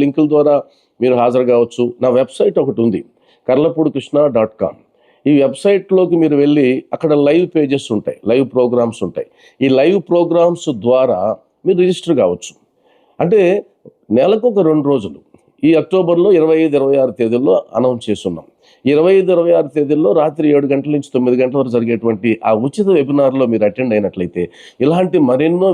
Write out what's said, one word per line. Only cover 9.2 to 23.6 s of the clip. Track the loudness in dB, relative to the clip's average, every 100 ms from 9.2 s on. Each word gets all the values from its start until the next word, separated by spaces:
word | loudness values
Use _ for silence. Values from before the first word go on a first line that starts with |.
| -12 _ -20 -4
ఈ | 0 2
లైవ్ | 2 0 0
ప్రోగ్రామ్స్ | 0 0 2 0 0 -6 -4 0
ద్వారా | 2 2 0 -4 -6 _ _ -2
మీరు | 0
రిజిస్టర్ | 0 -2 -2 0
కావచ్చు. | 0 -2 -10 -20 _ _ _ _ _ -6
అంటే | 0 2 2 0 -6 _ -20 _ -2 0
నెలకు | 2 0 0
ఒక | 0 2
రెండు | 0 0
రోజులు, | -2 -4 -14 _ _ _ _ 0
ఈ | 0
అక్టోబర్లో | 0 -2 0 2 2 2
ఇరవై | 2 2
ఐదు, | 2 0
ఇరవై | 0 0
ఆరు | 0 -2
తేదీల్లో | -2 0 0 0 -2 -2
అనౌన్స్ | -2 -2 -4
చేస్తున్నాం. | -6 -6 -10 -14 _ _ _ -2
ఇరవై | 2 4 2
ఐదు, | 2 0
ఇరవై | 2 0
ఆరు | 0 -4
తేదీల్లో | -2 0 0 0
రాత్రి | 0 0 0 2
ఏడు | 0
గంటల | -2 -2 -4
నుంచి | -4 -2
తొమ్మిది | 0 0
గంటల | 0 -2
వరకు | -2 -2
జరిగేటువంటి | -2 -2 -2 -2 -2 -2 -2
ఆ | -2 -2
ఉచిత | -2 0 0
వెబినార్లో | 0 0 0 0 -2
మీరు | 0